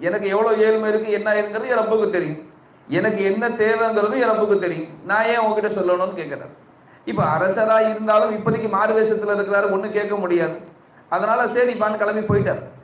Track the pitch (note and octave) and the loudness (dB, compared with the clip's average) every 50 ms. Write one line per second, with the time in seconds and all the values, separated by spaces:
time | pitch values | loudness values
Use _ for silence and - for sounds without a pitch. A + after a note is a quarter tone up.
0 | D#3+ F3 G3 G#3 G3+ G3 G3 G#3 A3 A#3 A3 A3 G#3+ A3 A3 A3 A3 G#3+ G#3+ G#3+ | -4 -4 -2 -2 -2 0 0 2 2 2 2 4 4 4 2 2 0 0 0 -2
1 | A3 A3 G#3 G3+ G#3 G#3+ G#3 G#3 G#3 G#3 G#3 A3+ B3+ B3+ B3 A3+ G#3+ - A3 A3 | 0 -2 -2 -2 0 0 0 0 0 -2 -4 -6 -4 -2 0 0 0 2 2 2
2 | G#3+ - F#3 F3 D#3+ D3+ D3+ - - - - - - - - - - - C#3+ F3 | 2 2 0 0 -2 -4 -6 -10 -12 -18 -20 -20 -20 -20 -20 -20 -8 -4 -2 0
3 | G#3 A3 G#3 G3 G3 G3 G3 A3 A#3+ A#3 A3+ A3 G#3+ A3 A3 G#3+ A3+ A3 A3 G#3 | 0 0 0 0 0 0 0 0 -2 -2 0 0 0 2 2 2 0 0 2 0
4 | G3+ G#3+ C4 C4 A#3+ A3+ A3 A3 G#3+ G#3 G3+ F#3+ F3+ F3 E3 D#3+ D#3 - - - | 0 0 0 2 2 2 2 2 2 2 2 2 0 -2 -4 -6 -8 -10 -12 -10
5 | - F#3 G3+ G#3+ A3 A3+ A#3 A#3 A3 G#3+ G#3+ G#3+ G3+ G#3 G#3 G3 F3+ F3 F3+ F3+ | -4 -2 0 2 2 2 2 2 2 2 0 0 0 -2 -2 0 0 2 2 2
6 | F#3 F#3+ F#3 E3+ D#3+ C#3+ C#3 - - - - - - - - - - - - - | 0 -2 -4 -6 -8 -8 -10 -10 -12 -14 -20 -20 -20 -20 -20 -20 -20 -20 -20 -14
7 | - - G#3 G3+ F#3 D3+ D#3 D#3+ F3+ F#3+ F#3+ A3+ A3 A3 A3 A3 A3 A3 G#3+ G#3+ | -10 -4 -2 0 0 0 0 0 0 0 0 0 2 4 4 4 4 2 0 -2
8 | G#3+ G#3+ G#3+ G#3+ G#3+ A3 G#3+ G#3 G#3 A3+ A3 G#3+ A3 G#3 G3 F#3+ G#3+ A3 A3 A3 | 0 2 2 4 2 2 0 -2 -2 -2 -2 -2 -2 -2 0 0 2 2 2 2
9 | A3 A3 G#3+ - G#3 G#3 G3+ G#3 G3+ G3 G3+ G3+ G#3 G3 F#3+ F#3+ F3+ F3+ - G#3 | 2 2 0 0 0 0 0 0 0 0 0 2 2 2 0 -2 -2 -2 -2 -2
10 | G#3 G3+ G#3 G3+ F#3+ F3 F3 E3+ E3 D#3 E3 - - - - - - _ - - | -2 -2 -2 -4 -2 0 0 0 0 -2 -4 -8 -14 -18 -20 -20 -20 _ -20 -20
11 | - - E3+ F#3 G3+ G#3+ A3+ B3 A#3+ G#3+ A#3 B3 B3 A#3+ A3+ G3+ G#3+ G#3+ G#3+ G#3+ | -8 -4 -4 -2 0 0 0 0 0 0 0 0 0 0 0 0 -2 -2 0 0
12 | G#3 G#3 G#3+ G#3+ G3+ - G3+ G3+ F#3 F#3 D3+ - - - - - | -2 -2 -2 -2 0 0 2 2 2 0 -2 -4 -8 -14 -18 -20